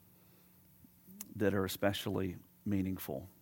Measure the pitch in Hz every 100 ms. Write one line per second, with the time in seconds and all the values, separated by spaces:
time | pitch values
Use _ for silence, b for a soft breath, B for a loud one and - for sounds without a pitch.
0 | - b b b b b - - - -
1 | - 202 - - 101 98 92 - 101 101
2 | 110 98 95 87 - - 104 101 95 92
3 | - 69 92 -